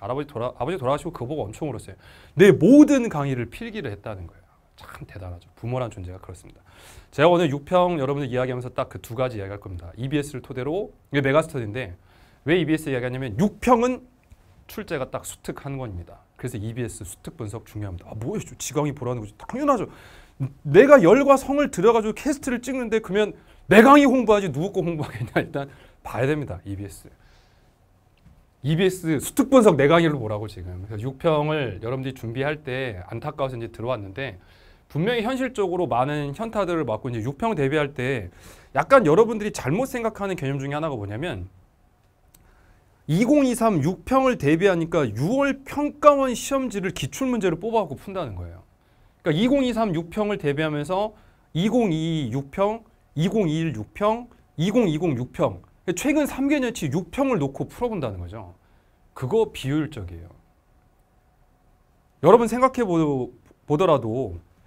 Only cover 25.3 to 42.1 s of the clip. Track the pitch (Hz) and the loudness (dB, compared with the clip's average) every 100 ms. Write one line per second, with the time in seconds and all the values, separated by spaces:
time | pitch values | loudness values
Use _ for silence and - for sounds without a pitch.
25.3 | 165 - 143 139 - - _ - 107 135 | -4 -2 -6 -8 -14 -20 _ -10 -4 -2
26.3 | 151 127 87 98 98 98 - - - _ | -2 -6 -12 -10 -10 -10 -14 -20 -20 _
27.3 | _ _ _ _ _ _ _ _ _ - | _ _ _ _ _ _ _ _ _ -20
28.3 | - _ _ 139 165 185 185 160 143 - | -20 _ _ -2 2 2 0 -2 -2 -2
29.3 | - - 262 208 139 143 170 165 143 107 | -2 6 8 8 6 6 6 4 0 -4
30.3 | 104 107 95 90 90 101 107 127 131 165 | -6 -8 -12 -12 -12 -12 -8 -8 -2 0
31.3 | 151 151 156 120 90 113 135 131 - 113 | 2 0 -2 -4 -6 -8 -6 -8 -8 -8
32.3 | 123 143 156 135 127 131 90 - 117 147 | -4 -4 -4 -8 -6 -6 -8 -10 -10 -10
33.3 | 147 135 123 113 - 117 120 98 113 135 | -6 -6 -6 -12 -8 -6 -6 -6 -10 -10
34.3 | 90 _ - - - _ 139 202 240 220 | -12 _ -20 -20 -20 _ -4 -2 -2 -2
35.3 | 262 254 254 185 180 147 123 147 147 143 | -4 -4 -2 -2 -2 0 0 0 -2 -6
36.3 | 139 220 220 175 170 117 107 131 117 117 | -6 -6 -4 -2 -2 -2 -4 -4 -6 -6
37.3 | - 226 165 135 151 143 147 127 127 87 | -4 -4 0 0 0 -2 -4 -4 -4 -8
38.3 | - - - - 135 - 262 160 170 226 | -16 -20 -20 -6 -4 6 6 8 4 4
39.3 | 220 208 - 127 190 262 247 226 214 196 | 2 -4 -4 -2 -2 -2 -4 -6 -4 -6
40.3 | 180 135 139 139 147 160 123 101 110 170 | -4 -4 -4 -4 -4 -4 -6 -8 -8 -8
41.3 | 104 90 _ _ _ _ _ _ | -8 -12 _ _ _ _ _ _